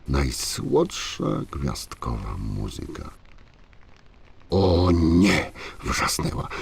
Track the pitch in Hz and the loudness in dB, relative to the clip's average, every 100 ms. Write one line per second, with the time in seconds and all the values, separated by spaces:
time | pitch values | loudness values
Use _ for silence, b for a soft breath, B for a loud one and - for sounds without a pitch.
0 | - 69 67 58 - - - 143 170 - | -2 0 0 -2 -6 -4 0 2 2 -2
1 | - - - - - - 71 - - - | -8 -4 -4 -2 -4 -4 -4 -6 -10 -10
2 | 58 57 50 90 53 98 50 - 50 - | -6 -6 -6 -6 -6 -4 -6 -8 -10 -10
3 | - - - - - - - - - - | -12 -16 -20 -20 -20 -20 -20 -20 -20 -20
4 | - - - - - 95 95 87 90 85 | -20 -20 -20 -18 -2 2 4 6 6 6
5 | 80 85 98 87 - - B B - - | 6 6 6 4 0 -8 B B -4 0
6 | - - - - - B | 0 0 -2 -4 -6 B